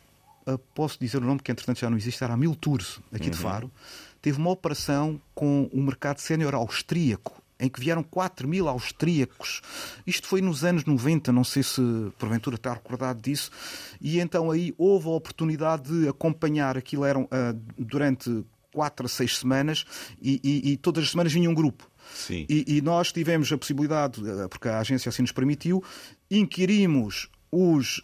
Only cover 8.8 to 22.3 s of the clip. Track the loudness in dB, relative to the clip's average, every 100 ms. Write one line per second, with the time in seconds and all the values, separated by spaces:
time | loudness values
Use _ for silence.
8.8 | -6 -2 2 2 2 -2 -10 -10 -12 -14
9.8 | -14 -12 -6 -6 -2 0 2 2 2 2
10.8 | 4 2 4 2 4 4 4 2 0 2
11.8 | 2 0 -4 -4 -2 -2 -2 -4 -6 -8
12.8 | -8 -6 -4 -4 -4 -4 -6 -12 -14 -14
13.8 | -16 -10 -2 0 0 0 2 0 0 2
14.8 | 4 4 2 -2 -4 -2 -2 0 0 -2
15.8 | -2 0 0 2 -2 0 0 2 0 -2
16.8 | -4 0 2 2 0 0 0 -2 -8 -10
17.8 | -4 0 2 0 -2 -4 -6 _ _ -4
18.8 | -2 -2 -6 -2 -2 0 2 2 2 -2
19.8 | -6 -12 -16 -6 -2 0 2 0 2 0
20.8 | 0 0 0 0 2 4 4 4 2 0
21.8 | -10 _ -18 -14 -8